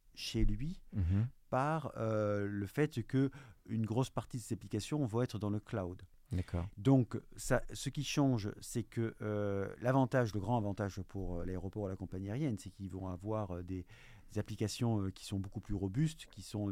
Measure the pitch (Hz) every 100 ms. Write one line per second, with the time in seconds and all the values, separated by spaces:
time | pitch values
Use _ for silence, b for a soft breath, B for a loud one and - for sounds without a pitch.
0 | - - - 113 107 104 147 190 - 107
1 | 85 98 123 - - 127 143 160 123 -
2 | 113 110 104 104 101 101 101 - 147 -
3 | 107 131 135 B B B - 113 107 110
4 | 131 - - 127 - 101 - 110 - 151
5 | 127 113 123 104 101 104 - 110 90 92
6 | - - - 90 - 90 90 - 104 135
7 | 117 117 - - - 123 - - 139 151
8 | 135 - 139 120 101 - - 120 110 -
9 | 113 - 107 104 101 98 98 - 120 135
10 | 131 135 117 104 98 120 101 98 101 95
11 | 90 98 92 87 87 92 95 107 98 95
12 | 90 95 98 113 156 104 95 92 98 92
13 | 95 87 101 110 101 87 90 92 90 B
14 | B B B 107 - 104 107 - 120 110
15 | 95 - - 98 98 110 - 101 98 107
16 | 156 160 - - - 107 101